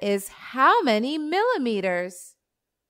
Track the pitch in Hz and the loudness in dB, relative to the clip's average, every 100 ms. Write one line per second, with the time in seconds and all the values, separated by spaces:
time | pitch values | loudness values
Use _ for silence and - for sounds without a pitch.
0 | 202 196 - - - 254 285 466 285 214 | -2 -2 -4 -16 -10 2 4 6 4 0
1 | 254 311 302 370 480 427 240 208 185 175 | 0 -4 -2 0 0 0 -2 -2 -2 -2
2 | 180 - - _ _ _ _ _ | -4 -10 -20 _ _ _ _ _